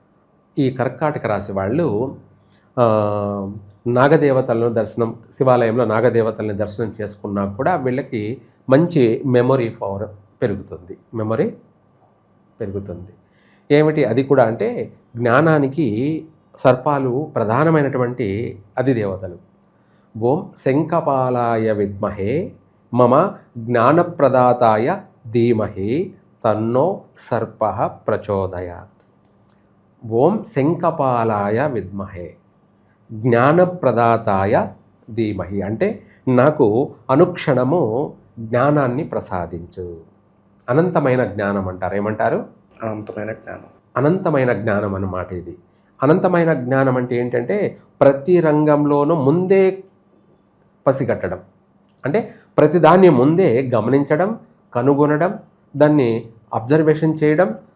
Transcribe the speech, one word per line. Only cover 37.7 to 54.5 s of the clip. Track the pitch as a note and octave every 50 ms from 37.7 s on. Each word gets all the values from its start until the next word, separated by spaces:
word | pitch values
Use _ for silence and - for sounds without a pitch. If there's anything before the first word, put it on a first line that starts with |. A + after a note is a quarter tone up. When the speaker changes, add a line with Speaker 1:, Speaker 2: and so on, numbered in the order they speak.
| D#3 F3+ D3+ A2 G#2+ B2 D3 E3 - - _ _ _ -
Speaker 1:
జ్ఞానాన్ని | A2+ A2 A#2 A#2+ B2+ D3 D3 D3+ C#3 B2 A#2+ B2 D#3
ప్రసాదించు. | - - A2 - - G2 F2+ F2 E2+ F2+ E2+ E2+ F2 - F#2+ F2+ F2 E2+ E2 - _ _ _ _ _ _ _ _ _ _ _ _ -
అనంతమైన | B2 D3 E3+ F3+ E3+ F3 D3 C3+ B2+ B2+ B2
జ్ఞానం | G2+ F#2+ G#2 G#2 G2 G2+ G2+ F#2+ F#2
అంటారు. | F#2 F2+ F2+ F2+ F#2
ఏమంటారు? | G2+ G2+ G#2+ A2 A2 A2+ A2+ C#3+ G3+ B3 - - _ _ _ _ - -
Speaker 2:
అనంతమైన | A2+ G#2+ G#2+ G#2 G#2+ - G#2+ G#2 G#2+ A2
జ్ఞానం. | - - - F#2 F#2 - - _ _ _ _ _
Speaker 1:
అనంతమైన | B2 B2+ D3 F3 F#3+ F#3+ F3 D3+ C#3 C3 B2 A#2+
జ్ఞానం | G2 G#2+ A#2 G2+ G2+ G#2+ G#2 G2
అన్నమాట | F#2+ G2 G2 F#2+ F2+ F2+ - F#2+
ఇది. | F2+ E2+ F2 - - _ _ _ _ _ _ _ _ C3+
అనంతమైన | C3+ E3 F#3 F3 F#3 F3+ E3+ E3 D#3+ D#3+
జ్ఞానం | C3+ B2 B2 C3+ C3+ C3+ C3+ C3
అంటే | B2+ B2 B2 B2
ఏంటంటే | A#2+ B2 B2 B2 B2 A#2+ B2 F#3+ G#3 F#3+ C#3+ - - _ _ _ _
ప్రతి | C#3 C#3 C#3 C#3 - - F3+ F3
రంగంలోనూ | D#3+ D#3 D3 D3+ D3+ D3+ D3 D3 D3 C#3+ D3 C#3+ C#3+ D3 E3+
ముందే | - B2+ C3+ D3+ F3 F#3 F3 F#3+ F#3+ F#3+ F#3+ F#3 F#3+ - - _ _ _ _ _ _ _ _ _ _ _ _ _ _ _ _ _ _ _
పసిగట్టడం, | C#3 C3+ C3+ C#3 A#2 A2 F#2+ - F#2 F2+ F#2 - _ _ _ _ _ _ _ _ _ _ _ -
అంటే | B2+ D3 G#3+ A#3 - - - _ _ _ -
ప్రతిదాన్ని | D3 D#3 D#3+ F3+ D#3 D#3 E3+ F#3+ F#3+ F3+
ముందే | D#3 A#2+ B2 C#3+ D#3+ E3+ F#3+ E3 A2 A#2+ C#3 B2+ A#2+
గమనించడం, | A2+ G#2 A#2 C3 C#3+ C#3+ C#3+ D3+ D3+ F3+ G3+ A3+ - - _